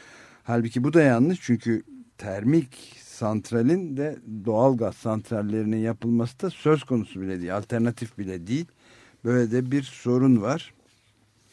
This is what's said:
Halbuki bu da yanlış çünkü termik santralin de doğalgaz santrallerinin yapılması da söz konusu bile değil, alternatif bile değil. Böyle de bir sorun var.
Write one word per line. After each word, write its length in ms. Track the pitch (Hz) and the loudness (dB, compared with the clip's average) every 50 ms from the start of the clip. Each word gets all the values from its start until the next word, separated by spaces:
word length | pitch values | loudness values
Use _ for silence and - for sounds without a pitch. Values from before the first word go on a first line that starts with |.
| - - - - - - - _ _ | -20 -20 -20 -20 -20 -20 -20 _ _
Halbuki 400 | - 117 120 113 113 - 127 123 | -2 -2 0 0 -2 -2 -2 0
bu 100 | 147 156 | 2 6
da 80 | 170 | 6
yanlış 380 | 156 139 123 117 123 156 185 180 | 6 6 6 4 4 2 2 0
çünkü 420 | - - 123 113 - 117 117 110 - - 277 262 254 - _ - | 0 0 0 0 0 -2 -2 -2 -4 -8 -18 -20 -20 -20 _ -14
termik 800 | - 104 95 101 104 120 151 165 151 123 - - - - - - - | -10 -8 -6 -4 0 2 2 2 2 -2 -6 -20 -20 -20 -20 -20 -20
santralin 920 | - - - 120 107 107 107 101 - - 120 117 127 165 190 190 165 139 131 | -20 -10 -4 -2 -2 -2 -2 -4 -2 0 2 2 2 2 2 0 -4 -6 -4
de 220 | 143 151 147 - - - 107 107 95 | -4 -6 -6 -8 -12 -14 -12 -8 -2
doğalgaz 500 | 113 113 107 120 135 135 120 113 107 107 | 0 2 4 6 4 4 4 0 -4 -4
santrallerinin 800 | - - 117 110 107 107 - 113 107 104 104 104 110 110 107 110 110 | -4 -4 -4 -4 -4 -4 -4 -4 -4 -2 -2 -2 -2 -2 0 0 0
yapılması 640 | 110 113 117 113 - 117 117 117 117 117 - - | 0 -2 -2 -4 -2 0 0 0 0 -2 -4 -6
da 100 | - 190 | -8 -8
söz 340 | 165 - - 151 156 151 - | -6 -2 2 2 2 2 0
konusu 380 | - 131 120 104 - - 95 | -2 -2 -2 -2 -4 -8 -10
bile 180 | 95 95 95 92 | -8 -6 -6 -6
değil, 180 | 87 87 92 101 | -6 -4 -6 -6
alternatif 600 | 104 - - 117 113 120 117 - 120 113 - - | -4 -4 -2 -2 0 -2 -2 -4 -8 -12 -10 -10
bile 300 | 101 92 92 90 82 90 | -10 -8 -8 -8 -6 -6
değil. 180 | 117 143 175 - _ _ _ _ - - - _ _ _ - | -4 -6 -6 -8 _ _ _ _ -20 -20 -20 _ _ _ -4
Böyle 260 | 117 120 123 123 113 | 0 2 2 2 2
de 200 | 110 123 131 127 | 0 -2 -2 0
bir 120 | 131 143 135 | -2 -2 -4
sorun 580 | 131 - - - 123 123 127 127 135 127 113 | -4 -10 -8 -2 0 2 4 4 6 4 4
var. 320 | 98 110 139 170 - - - _ _ _ _ _ _ _ _ _ _ _ _ _ _ _ | 4 0 -4 -6 -8 -12 -20 _ _ _ _ _ _ _ _ _ _ _ _ _ _ _